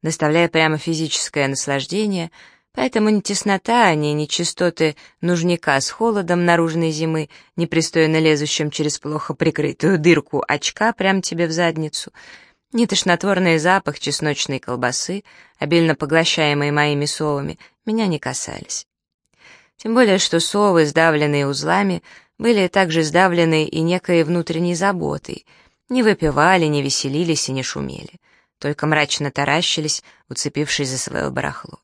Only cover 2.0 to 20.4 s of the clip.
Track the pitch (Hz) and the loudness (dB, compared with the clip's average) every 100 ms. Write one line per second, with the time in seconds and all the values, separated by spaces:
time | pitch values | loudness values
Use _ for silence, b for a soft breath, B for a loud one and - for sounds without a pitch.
2 | 214 190 165 b b b b - 254 233 | -2 -2 -6 b b b b -4 -2 2
3 | 214 214 - 196 208 196 - 233 214 151 | 2 2 0 -4 -2 -2 2 4 4 4
4 | 147 151 151 - 170 - 180 165 160 147 | 0 -2 -2 -2 -4 0 -2 0 -2 -2
5 | B B 170 175 170 170 - 139 - - | B B -2 0 0 0 2 0 0 -2
6 | 226 208 170 175 175 170 165 160 165 156 | 0 0 0 0 4 2 2 0 -2 -2
7 | 160 160 151 B B - 170 165 156 165 | -2 -2 -4 B B -6 -2 0 0 2
8 | 160 160 160 151 151 - 151 - 151 - | 4 4 4 2 0 -2 -4 -2 -4 -4
9 | 147 151 - 151 160 - 143 - 160 190 | -6 -6 -6 0 0 0 -4 0 0 2
10 | 156 160 - 143 - 147 - - 220 226 | 4 4 2 -6 -2 -2 -4 -2 -2 0
11 | 190 190 - 165 170 160 175 160 156 - | 0 0 -2 -4 -2 0 -2 -2 -6 -8
12 | - B B B B B _ 226 233 196 | -12 B B B B B _ 0 0 0
13 | - 175 196 190 185 165 160 190 - 143 | 0 0 2 2 4 2 4 2 0 -6
14 | - 143 156 143 - 135 - 123 123 123 | -6 -4 -4 -4 -4 -6 -6 -4 -2 -4
15 | - 196 - b b b 143 170 165 151 | -6 -8 -10 b b b 0 2 2 0
16 | 143 160 160 - 151 147 143 147 147 143 | 0 2 2 0 0 0 0 0 0 0
17 | 143 - 151 143 143 160 b b - 220 | -2 -4 -4 -4 -6 -12 b b -4 -2
18 | 208 156 127 131 - - - - - _ | 0 -2 -4 -8 -10 -12 -10 -12 -12 _
19 | _ _ _ b b b b b 220 226 | _ _ _ b b b b b -4 2
20 | 233 190 - 165 | 4 2 2 0